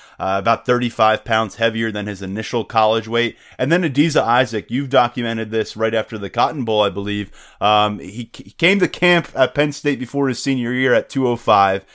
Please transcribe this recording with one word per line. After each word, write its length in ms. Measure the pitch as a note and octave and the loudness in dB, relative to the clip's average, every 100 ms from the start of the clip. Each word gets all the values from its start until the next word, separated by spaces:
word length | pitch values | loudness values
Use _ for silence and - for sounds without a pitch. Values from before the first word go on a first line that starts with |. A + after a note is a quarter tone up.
| - - | -20 -8
Uh, 180 | F#2+ G2 | -4 0
about 260 | G2+ A2 | 0 0
thirty-five 600 | - B2 B2 - A2 G#2+ A#2 | 2 0 0 2 2 2 0
pounds 300 | A2 G#2+ - | -2 -2 -2
heavier 360 | A2+ A2+ A2+ | -2 0 -4
than 140 | G#2 G#2 | -4 -6
his 160 | F#2+ | -8
initial 420 | F#2 G2+ A2 A#2+ | -8 -6 -4 -4
college 420 | G#2+ A2+ G#2+ A2+ A2 | -2 2 2 2 0
weight. 300 | A#2 A#2+ - - - | -2 -2 -4 -14 -4
And 120 | C3 | 0
then 120 | F3 | 2
Adisa 400 | E3+ C3 E3 C#3+ | 2 2 2 2
Isaac, 480 | A2 A#2+ C3 A2 - | 2 2 2 -2 -4
you've 180 | B2 C#3 | -6 0
documented 640 | C3 A#2+ B2+ A#2 A2+ A2 | 2 2 0 -4 -4 -4
this 260 | A2 G#2 G#2+ | -4 -4 -2
right 180 | A2 | -2
after 220 | A2 G#2+ A2 | -2 -4 -8
the 140 | G2 | -6
Cotton 340 | A#2 B2+ D#3 | 0 0 0
Bowl, 180 | A2+ G#2+ | 0 2
I 60 | G2+ | 2
believe. 420 | F#2+ G2+ G#2 G2 - - - | 0 -4 -4 -6 -12 -20 -2
Um, 380 | G2+ G#2+ G#2 G#2 | 2 4 2 0
he, 320 | D#2+ G#2+ A#2 | -8 -12 -12
he 160 | - - | -14 -18
came 280 | - F3 G3+ | -2 0 2
to 80 | F3+ | 0
camp 400 | - F3+ F3 - | 0 2 2 0
at 200 | - B2+ | 0 0
Penn 180 | C#3+ D3 | 0 -2
State 260 | C#3 D3 B2+ | -2 -4 -4
before 300 | B2 C#3 C3+ | -4 -2 -2
his 140 | B2 | -2
senior 300 | C#3 C3+ A#2+ | -2 -2 -2
year 220 | B2+ C3 | -2 0
at 160 | A#2 - | 0 0
two 180 | C3+ B2+ | 0 0
oh 80 | A#2 | 0
five. 480 | - G#2 G2 G2 - | 2 4 4 0 -6